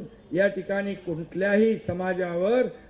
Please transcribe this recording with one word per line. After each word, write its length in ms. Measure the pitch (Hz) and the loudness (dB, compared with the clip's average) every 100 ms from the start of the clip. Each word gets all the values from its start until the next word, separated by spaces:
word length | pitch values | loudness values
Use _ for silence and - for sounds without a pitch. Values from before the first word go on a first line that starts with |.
| 170 - - | -4 -16 -4
या 140 | 165 196 | 0 2
ठिकाणी 460 | 196 180 196 202 | 0 -4 -4 -2
कुठल्याही 840 | 190 175 160 160 170 202 202 226 220 | -6 -6 -6 -6 -2 2 4 4 2
समाजावर 840 | - 180 185 180 175 175 196 247 214 - - | -4 -4 -2 -2 -2 0 2 2 0 -4 -18